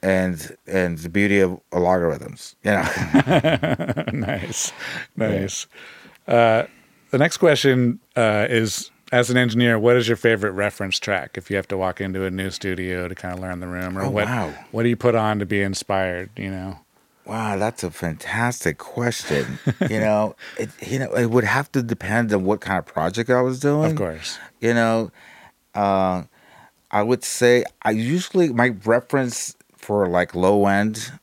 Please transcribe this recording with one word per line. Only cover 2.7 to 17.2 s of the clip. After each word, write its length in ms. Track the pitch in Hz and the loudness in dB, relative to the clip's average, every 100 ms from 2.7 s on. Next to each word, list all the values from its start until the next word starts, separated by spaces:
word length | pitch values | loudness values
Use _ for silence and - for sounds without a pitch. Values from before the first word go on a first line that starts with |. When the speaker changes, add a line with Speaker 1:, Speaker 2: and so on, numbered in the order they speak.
Speaker 1:
know. 100 | 101 | 0
Speaker 2:
<laughs> 1300 | 80 - 90 - - 175 156 - 160 - - - 160 | 0 -4 -4 -4 2 2 2 0 -2 -4 -4 -4 -4
Nice. 600 | - 104 - 92 - - - - - - - | -4 -4 -6 -6 -6 -8 -8 -12 -10 -12 -4
Speaker 1:
Yeah. 120 | 110 | -2
Speaker 2:
Nice. 380 | 101 98 - - - - - - - - | 0 -2 -6 -12 -16 -20 -20 -20 -20 0
Uh, 360 | 117 117 110 - - _ _ _ | 4 6 4 0 -10 _ _ _
the 80 | 139 | 2
next 200 | 156 - | 2 4
question, 600 | 175 143 139 127 123 120 _ - | 4 6 4 4 4 0 _ 0
uh, 300 | 113 107 104 | 2 2 2
is, 420 | 117 110 - - _ - | 2 0 -4 -10 _ 0
as 180 | 123 120 | 2 4
an 60 | 127 | 2
engineer, 420 | 123 110 120 117 | 2 4 2 4
what 180 | 113 123 | 4 4
is 120 | 113 | 4
your 80 | 117 | 2
favorite 340 | 117 113 101 | 2 2 0
reference 460 | 95 104 - 98 90 | 0 -2 -2 -4 -4
track 400 | - 98 67 - | -2 -4 -4 -12
if 120 | 90 | -6
you 60 | 98 | -4
have 120 | 92 | -4
to 80 | 98 | -4
walk 240 | 92 90 | -4 -4
into 240 | 98 95 | -6 -4
a 60 | 95 | -4
new 200 | 92 95 | -4 -6
studio 560 | 90 98 90 92 90 90 | -6 -6 -6 -4 -6 -6
to 60 | |
kinda 220 | 90 92 90 | -8 -10 -8
learn 200 | 92 90 | -8 -8
the 60 | 90 | -8
room? 280 | 90 92 92 | -8 -8 -4
Or 60 | |
Speaker 1:
Oh, 80 | 95 | -2
Speaker 2:
what, 160 | 101 107 | 0 0
Speaker 1:
wow. 260 | 123 85 73 - | -2 -4 -8 -8
Speaker 2:
what 100 | 110 | 0
do 60 | 120 | 0
you 80 | 117 | 2
put 180 | 123 | 2
on 240 | 113 110 107 | 2 2 0
to 80 | 98 | 0
be 160 | 101 | 0
inspired, 680 | 98 95 - 98 95 90 95 107 | 0 -4 -2 -2 0 -4 -8 -10
you 140 | 98 | -8
know? 280 | 95 92 92 _ _ _ _ | -8 -10 -12 _ _ _ _